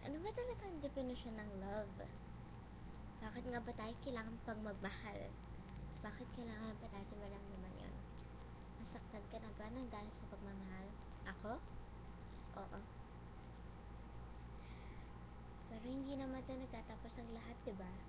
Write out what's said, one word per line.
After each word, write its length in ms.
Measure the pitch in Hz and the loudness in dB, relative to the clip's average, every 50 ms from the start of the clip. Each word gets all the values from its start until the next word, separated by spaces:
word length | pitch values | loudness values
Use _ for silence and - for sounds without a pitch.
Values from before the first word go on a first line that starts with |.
| - | 2
Ano 120 | - 285 311 | 2 2 2
ba 120 | 339 415 440 | 2 2 4
talaga 280 | 466 480 508 466 - 427 392 | 4 4 4 4 2 2 0
ang 160 | 349 311 285 | 2 2 2
definisyon 560 | 277 - 277 262 247 247 247 - 240 220 214 | 4 4 4 4 4 4 2 2 0 0 2
ng 120 | 208 202 196 185 190 | 2 2 2 2 2
love? 320 | 202 202 214 214 196 190 190 - - - - - - - - - - - - - - - - - - - - - - - - 220 | 4 6 4 4 4 0 -2 -2 -2 -2 -4 -4 -2 -4 -4 -4 -4 -4 -6 -6 -4 -4 -4 -2 -2 -2 -2 -2 -2 -2 0 -2
Bakit 240 | 220 - 240 - 254 | 0 0 2 2 4
nga 160 | 240 240 226 | 4 4 4
ba 80 | 240 - - | 4 2 2
tayo 160 | 214 220 240 - - | 2 2 0 0 0
kailangan 320 | 277 254 226 220 220 226 233 - | 2 2 2 2 2 0 0 2
pang 160 | 247 220 208 | 2 2 2
magmahal? 720 | 214 214 202 - 196 190 - - - 214 202 - - - - - - - - - - - - - - - - - - | 2 2 2 2 2 2 2 2 0 0 0 0 0 -2 -2 -4 -4 -4 -4 -4 -2 -2 -2 -2 -2 -2 -2 0 0
Bakit 240 | 214 208 - 240 - - | 0 0 0 -2 -2 0
kailangan 400 | 240 240 233 220 214 220 220 214 208 226 | 0 0 0 0 0 2 0 0 0 -2
ba 40 | 220 | -2
natin 240 | 196 202 202 196 220 | 0 0 0 0 -2
maramdaman 580 | 208 202 202 196 196 202 202 202 190 185 190 190 95 | -2 -2 -2 -2 -2 -2 -2 -2 0 0 -2 -2 -2
yun? 160 | - - - - - - - - - - - - - - - - - - - - 233 | -2 -2 0 -2 -2 -2 -2 -2 -2 -2 -4 -4 -4 -4 -4 -4 -4 -4 -2 -2 -2
Nasaktan 400 | - - 233 - - - 214 202 - | 0 0 -2 -2 0 -2 -2 -2 0
ka 60 | 214 226 | 0 0
na 120 | 226 202 196 | 0 -2 -2
ba 160 | - 214 214 | -2 0 0
ng 160 | 226 254 262 240 | 2 2 2 2
dahil 240 | 226 208 208 208 208 - | 2 0 0 -2 -2 -2
sa 60 | - - - | -2 -2 -2
pagmamahal? 520 | 196 202 196 196 196 190 190 185 190 190 202 220 - - - - - - 185 | -2 -2 -2 0 0 0 0 0 0 0 -2 -2 -2 -2 -2 -2 -2 0 0
Ako? 200 | 196 - - 208 240 320 - - - - - - - - - - - - - - - - - - - 196 | 0 0 2 2 2 2 2 0 0 -2 -2 -2 -2 -4 -2 -4 -4 -2 -2 -2 -2 -2 -2 -2 -2 -2
Oo. 200 | 196 - - 196 202 - - - - - - - - - - - - - - - - - - - - - - - - - - - - - - - - - - - - - - - - - - - - - - - - - - - - - - - - - | -2 0 -2 -2 -2 -2 -4 -6 -6 -4 -4 -6 -4 -4 -4 -4 -4 -4 -4 -4 -4 -4 -4 -4 -4 -4 -4 -4 -4 -2 -2 -2 -2 -2 -2 -4 -2 -2 -2 -2 -2 -2 -4 -4 -2 -2 -2 -2 -2 -4 -4 -4 -4 -4 -4 -4 -4 -4 -4 -4 -4 -2
Pero 140 | 233 220 220 247 | -2 0 2 4
hindi 260 | 262 269 269 269 277 269 | 4 4 6 6 6 4
naman 240 | 269 262 262 262 254 | 6 4 4 2 2
tayo 160 | 262 262 254 | 2 2 2
nagtatapos 540 | 262 247 233 226 226 - 226 220 - 233 - | 2 0 0 -2 -2 -2 -2 -2 -2 -2 -2
ang 140 | - 233 226 226 226 | -2 0 0 0 0
lahat, 160 | 226 226 233 - - | 0 -2 -4 0 2
diba? 300 | 254 202 190 185 180 190 190 - | 2 2 2 0 0 0 -2 -2